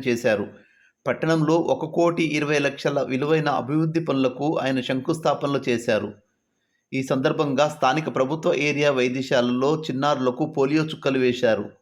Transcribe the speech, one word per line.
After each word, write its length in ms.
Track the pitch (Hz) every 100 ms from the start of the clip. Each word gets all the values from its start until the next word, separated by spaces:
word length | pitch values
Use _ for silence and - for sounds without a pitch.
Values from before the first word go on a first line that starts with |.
| 131
చేశారు. 380 | 117 120 104 101 - _ _ _ _ 123
పట్టణంలో 480 | - 160 165 151
ఒక 300 | 170 - 135
కోటి 380 | 160 170 170 170 156 147
ఇరవై 220 | 147 147
లక్షల 440 | 139 135 151 139
విలువైన 460 | 131 131 147 160 151
అభివృద్ధి 520 | 139 117 156 160 165
పనులకు 580 | 160 135 131 131 143 160
ఆయన 220 | 131 131
శంకుస్థాపనలు 800 | 123 131 135 160 160 143 143 139 135
చేశారు. 440 | 117 120 107 104 - _ _ _ _ _ _ _
ఈ 100 | 131
సందర్భంగా 680 | 135 135 139 - 147 131 147
స్థానిక 460 | 151 131 151 160
ప్రభుత్వ 400 | 131 131 156 175
ఏరియా 360 | 139 147 143 147
వైద్యశాలలో 840 | 131 127 131 131 131 123 123 131 156
చిన్నారులకు 680 | 156 131 143 135 127 123 156
పోలియో 380 | 143 135 156
చుక్కలు 340 | 156 156 143 135
వేశారు. 520 | 127 123 120 104 107 -